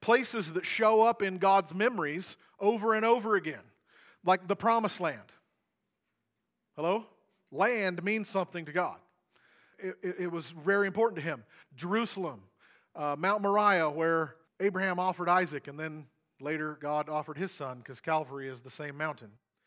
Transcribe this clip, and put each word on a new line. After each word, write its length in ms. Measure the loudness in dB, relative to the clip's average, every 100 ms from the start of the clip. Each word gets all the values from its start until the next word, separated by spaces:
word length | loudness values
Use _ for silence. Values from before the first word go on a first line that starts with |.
places 520 | 2 4 2 -4 -4
that 100 | -4
show 380 | -4 2 4 6
up 200 | 6 4
in 160 | -2 2
God's 360 | 4 4 2
memories 640 | 0 0 0 -4 -6 -10 -14 _ -2
over 360 | 0 2 2
and 100 | 2
over 320 | 4 4 2 0
again, 340 | 0 -8 -14 _ _ _ _ _
like 220 | 2 2 0
the 100 | 0
Promised 440 | 2 2 2 -2
Land. 320 | -4 -4 -12 _ _ _ _ _ _ _ _ _ _ _ _ _ _ -4
Hello? 300 | -2 -2 -6 _ _ _ _
Land 500 | 0 0 2 -2 -2
means 260 | -2 -2 -2
something 360 | -4 -4 -6
to 80 | -6
God. 280 | -2 -2 -6 _ _ _ _ _ _ _ -12
It, 180 | -10 -8
it, 140 | -8 -6
it 120 | -6
was 180 | -6 -8
very 360 | -4 2 2 2
important 300 | 2 0 0
to 60 |
Him. 220 | -6 -8 -12 -20 _
Jerusalem, 760 | -10 -2 -2 -2 -4 -8 -10 -18 _ _ _ _
uh, 220 | -6 -4 0
Mount 260 | 0 2
Moriah, 480 | 4 4 6 4 2
where 460 | 2 2 2 0 -8 _ -2
Abraham 380 | -2 0 0 0
offered 300 | 0 0 2
Isaac, 400 | 2 2 -4 -10
and 100 | -10
then 300 | -10 -10 -16 _ _ -10
later 340 | -4 -4 -4
God 340 | -6 -2 -2 -2
offered 300 | -4 -4 -6
his 140 | -8
son, 280 | -6 -10 -10
'cause 200 | -16 -10
Calvary 480 | -2 -2 -2 -8 -10
is 120 | -12
the 80 | -14
same 280 | -12 -10 -6
mountain. 420 | -6 -6 -14 -20 _ _